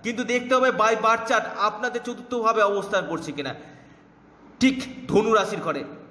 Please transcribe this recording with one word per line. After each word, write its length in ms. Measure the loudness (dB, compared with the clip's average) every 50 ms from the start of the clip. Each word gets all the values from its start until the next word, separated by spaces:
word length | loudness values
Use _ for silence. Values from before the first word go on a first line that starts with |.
কিন্তু 220 | -6 -6 -4 -4 -2
দেখতে 300 | -2 -2 -2 0 2 2
হবে 140 | 4 4 2
by 260 | 4 4 2 2 2
birth 340 | 4 4 2 2 2 2 0
chart 160 | 0 0 0 -2 -2 0
আপনাদের 420 | 0 0 0 -2 -6 -4 -4 -6
চতুর্থভাবে 640 | -8 -8 -12 -12 -8 -6 -4 0 2 2 4 4
অবস্থান 440 | 4 4 2 0 -2 0 -2 -2 0
করছে 260 | -2 -6 -6 -6 -8
কিনা, 220 | -8 -6 -8 -8 -8 -10 -14 -20 -20 -20 -20 -20 -20 -20 -20 -20 -20 _ -20 -20 -20 -20 -20 -20 -2 2
ঠিক 220 | 2 2 2 2 -8 -10 -12 -14 -8 2
ধনু 240 | 2 2 4 4
রাশির 280 | 2 2 2 0 -4 -6
ঘরে 240 | -4 -4 -6 -6 -8 -10 -14 -18 -20 -20